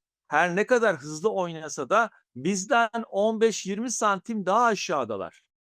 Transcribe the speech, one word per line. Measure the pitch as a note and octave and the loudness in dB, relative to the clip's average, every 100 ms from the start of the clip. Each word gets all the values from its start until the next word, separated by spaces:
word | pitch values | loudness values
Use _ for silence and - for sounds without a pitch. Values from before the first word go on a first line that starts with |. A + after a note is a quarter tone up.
| _ _ - | _ _ -2
her | D3 F3 F3 | 2 2 2
ne | G#3+ | 2
kadar | B3 A3 D#3 | 4 4 0
hızlı | D3 D#3 F#3+ | -6 -4 -2
oynasa | F#3+ F3 D#3+ D#3 - B2+ | -2 -4 -6 -12 -8 0
da | G#3 A3 _ _ A#2+ | 0 0 _ _ -6
bizden | D3 G3+ F#3+ A#3+ A3+ A#3 A3+ | -2 -2 0 2 2 -2 -6
on | G3 A3 A3 | 0 0 4
beş | A3+ - F#3 | 2 2 -6
yirmi | G3+ B3 | -6 -4
santim | - A3 F#3+ - A3 F3+ | -2 0 0 -2 -6 0
daha | G#3 A#3+ | 2 4
aşağıdalar. | - - D#3 A2+ G2+ E2+ _ _ _ | 2 -2 -4 -2 -4 -8 _ _ _